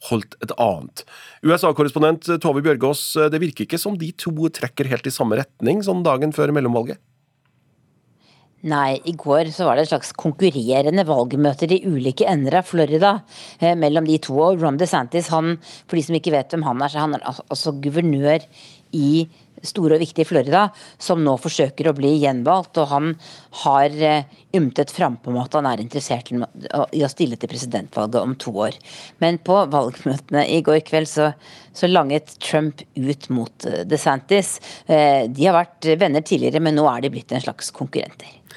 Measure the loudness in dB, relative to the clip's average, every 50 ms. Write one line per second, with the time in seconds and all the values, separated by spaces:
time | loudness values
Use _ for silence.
0 | -6 -4 -4 -4 -4 -8 -14 -14 -12 -10 -2 0 0 0 0 -2 -8 -14 -18 -20
1 | -20 -20 -20 -20 -20 -20 -16 _ 0 0 2 2 2 0 2 2 0 0 2 2
2 | 2 2 2 0 -2 -4 -4 0 0 0 0 0 0 0 0 2 0 -2 -2 -2
3 | -6 -4 0 0 0 2 0 -2 -2 -4 -4 -6 -6 -6 -6 -6 -4 -6 -6 -6
4 | -8 -10 -10 -8 -8 -6 -4 -2 -2 -2 -2 -6 -8 -8 -4 -4 -2 -2 -2 -4
5 | -4 -6 -4 -2 0 0 0 0 -2 -6 _ _ 0 0 0 0 0 -2 -2 0
6 | 0 0 0 2 0 -2 0 0 0 0 0 0 0 0 0 -2 -4 -4 -10 -14
7 | _ _ _ _ _ _ _ _ _ _ _ _ _ _ _ _ _ _ _ _
8 | _ _ _ _ _ _ _ _ _ _ _ _ -6 -2 0 0 0 0 0 -2
9 | -4 -8 -8 -6 -2 2 2 2 2 0 -4 -2 0 2 2 2 2 0 -2 -4
10 | -4 -8 -12 -6 -4 -4 0 2 0 2 2 0 0 2 2 2 2 2 2 2
11 | 2 2 2 2 2 0 0 2 2 2 2 0 0 0 0 0 2 0 -2 0
12 | 0 -2 0 0 2 2 2 2 0 2 2 0 0 0 2 2 2 2 4 4
13 | 4 4 2 0 -6 _ -20 -20 -20 -20 -6 0 2 2 2 4 2 2 2 2
14 | 2 2 0 0 0 -2 0 2 4 4 4 2 0 0 0 0 0 0 0 -2
15 | -2 -2 -2 -4 -2 0 0 0 0 0 -2 -4 -8 -18 -20 -20 _ -4 -2 -2
16 | -2 0 -2 -2 0 0 0 0 0 -2 -4 -4 -2 -2 -2 -2 -4 -4 -2 -2
17 | -2 -2 -2 -4 -6 -10 -10 -10 -10 -10 -8 -4 -4 -4 -4 -4 -6 -2 -2 0
18 | 0 0 0 2 2 2 2 0 -2 -8 _ -20 -20 -20 -20 _ _ _ -2 0
19 | 2 2 2 2 0 -2 -8 _ _ _ _ -16 -16 -10 -4 -2 2 2 4 2
20 | 2 -2 -2 -2 -2 2 2 0 2 4 2 2 2 0 -2 -10 -20 -20 -20 _
21 | -4 -2 0 2 2 2 0 0 -2 -4 0 0 0 0 -2 -2 -2 0 0 2
22 | 2 2 2 2 2 0 0 0 2 2 2 2 0 -2 -2 -2 0 0 0 0
23 | 0 -2 -4 -6 -12 -20 -20 -20 -20 _ -16 -4 0 2 4 4 4 2 2 0
24 | 2 2 2 0 -2 -6 -14 _ _ _ 0 0 0 0 0 -2 -4 -4 -2 -2
25 | -2 -2 -2 -4 -6 -4 -4 -4 -4 -2 -2 0 0 0 -2 -4 -6 -6 -6 -8
26 | -4 -4 -6 -6 -4 -6 -6 -6 -6 -8 -10 -16 -12 -6 -4 -4 -2 -2 0 -2
27 | -2 -2 0 -2 -2 -2 -2 -6 -8 -8 -8 -10 -8 -6 -6 -8 -8 -6 -6 -6
28 | -4 -2 -2 -2 -2 -2 -6 -6 -8 -8 -4 -4 -4 -4 -4 -10 -18 -20 -20 -20
29 | -20 -20 -4 _ 0 0 0 0 0 2 2 2 2 2 0 0 0 -2 -6 -6
30 | -4 -4 -4 -4 -4 -2 0 0 2 2 0 0 2 4 2 2 2 0 -2 -2
31 | -2 -2 0 0 0 0 -2 -6 -14 -20 -20 -20 -20 -20 -4 -2 0 2 4 4
32 | 2 2 0 -2 -4 -6 -12 -12 -6 -2 0 0 0 0 -4 -8 -16 -12 _ -4
33 | -4 -4 -4 -6 -6 -4 -4 -4 -4 -6 -10 -10 -8 -6 -6 -6 -2 -2 -2 0
34 | 2 0 0 0 0 2 2 2 2 -2 -8 -10 -14 -18 -20 -14 0 2 4 6
35 | 6 6 6 4 2 0 0 2 2 4 4 4 2 0 _ _ 0 0 2 4
36 | 2 2 2 0 0 0 -2 0 0 0 0 2 2 2 2 4 2 2 2 0
37 | -4 -6 -6 -8 -8 -6 -6 -6 -6 -6 -10 -10 -12 -14 -10 -10 -10 -6 -6 -6
38 | -8 -8 -12 -20 -20 -20 -20 -20 _ _ -20